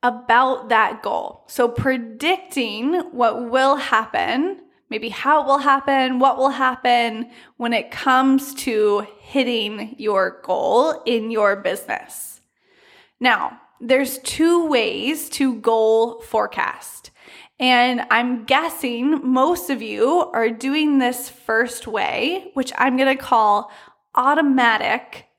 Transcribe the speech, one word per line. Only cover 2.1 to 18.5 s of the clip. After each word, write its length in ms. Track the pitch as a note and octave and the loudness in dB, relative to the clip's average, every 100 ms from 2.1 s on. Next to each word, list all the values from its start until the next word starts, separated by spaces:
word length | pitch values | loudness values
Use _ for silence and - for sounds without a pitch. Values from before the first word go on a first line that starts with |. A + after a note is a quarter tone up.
| A3+ D4 F#4 F#4 - A#3 G#3 B3 F4 F4 | -6 -2 -2 -2 -6 -4 -4 -2 -2 -4
what 380 | B3 A#3 - A#3+ | 0 0 0 -2
will 280 | B3 C4 C#4 | 0 2 0
happen, 800 | - A3 A3 - - B3 E4 G4 - _ _ | 0 -2 0 -4 -2 -2 -2 -4 -14 _ _
maybe 180 | A3 A3+ | -10 -8
how 340 | G#3 C4+ D4+ | -6 0 2
it 60 | C#4 | 2
will 120 | C#4 | 0
happen, 600 | C#4 C#4 C4+ C4+ C4 B3+ | 2 0 2 0 2 2
what 180 | C4 - | 2 2
will 120 | C4 | 0
happen 840 | C4 C4 B3 B3 A#3+ A#3 A3 A#3 - - _ | 0 -2 0 2 2 2 -4 -12 -14 -20 _
when 160 | A#3 | -2
it 180 | A3+ - | -2 -4
comes 640 | - - B3+ C4 C4+ C#4 | -6 2 4 4 2 0
to 540 | - - A3 G#3+ G3+ G#3 - | -8 -4 2 2 2 -2 -14
hitting 760 | - C#4 B3 A#3 G#3 G#3+ G#3+ A#3+ | -4 -2 0 0 -4 -8 -12 -8
your 440 | G#3 G3 F#3 - | -2 0 0 -4
goal 580 | - F3+ - A3+ C4 - - | -4 -2 2 2 2 0 -2
in 260 | A#3 A3 | -2 -2
your 240 | A3+ G#3 G3 | 0 2 2
business. 840 | G3+ G3 - - - - - - _ _ _ _ _ _ _ _ | -2 -6 -6 -8 -8 -16 -16 -18 _ _ _ _ _ _ _ _
Now, 420 | B3 G#3+ - - _ _ | 0 2 -2 -10 _ _
there's 400 | A#3 C4 C4+ - | 0 0 0 -6
two 480 | - - D#4+ E4+ E4 | -10 0 2 2 2
ways 640 | C4+ A3 F#3+ A3 D4+ - | 0 0 -4 -6 -6 -8
to 260 | - C4+ A3+ | -2 -2 0
goal 640 | G#3+ A3+ A3 A3 A#3 A3+ | 0 2 4 4 2 -4
forecast. 920 | - A3 G#3 - - - - - - _ - - - _ | -6 -2 -2 -4 -6 -6 -16 -20 -20 _ -20 -20 -20 _
And 420 | B3+ B3 B3 B3 - | 2 4 4 0 0
I'm 320 | A3+ B3 B3 | 0 2 -4
guessing 760 | A3 | 0